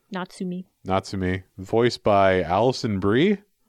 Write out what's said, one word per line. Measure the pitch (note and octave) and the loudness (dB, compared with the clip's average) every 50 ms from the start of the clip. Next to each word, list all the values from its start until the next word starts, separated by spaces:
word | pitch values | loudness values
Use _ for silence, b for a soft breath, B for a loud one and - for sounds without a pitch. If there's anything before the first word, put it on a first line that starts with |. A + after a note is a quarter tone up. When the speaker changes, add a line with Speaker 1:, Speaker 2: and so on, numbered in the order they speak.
| _ _ - | _ _ -10
Speaker 1:
Natsumi. | F#3 F3+ - - - F#3+ F3+ F3+ F#3 F#3 _ _ _ _ G2 | -10 -10 -10 -12 -12 -10 -10 -8 -10 -12 _ _ _ _ -4
Speaker 2:
Natsumi, | F#2+ F#2+ F#2+ - - F#2+ F#2 F#2 F#2 F#2+ - _ _ - | -2 -2 -2 -4 -6 -4 -2 -2 -4 -4 -6 _ _ -16
voiced | F#2 - - A2+ A#2+ A#2+ - - - | -10 -2 0 2 2 2 0 0 0
by | A2 G#2 G2 G2 F#2+ F#2 F#2 F2 | 2 4 4 4 4 4 2 0
Alison | D#2+ F2+ G2+ A#2 C3 B2 - - A#2+ G2+ F#2+ | 0 0 0 2 0 -2 -2 -4 -4 -4 0
Brie. | F#2 G2+ G#2+ B2+ E3 G#3 G#3 - _ _ _ _ _ | 0 2 2 4 4 2 0 -2 _ _ _ _ _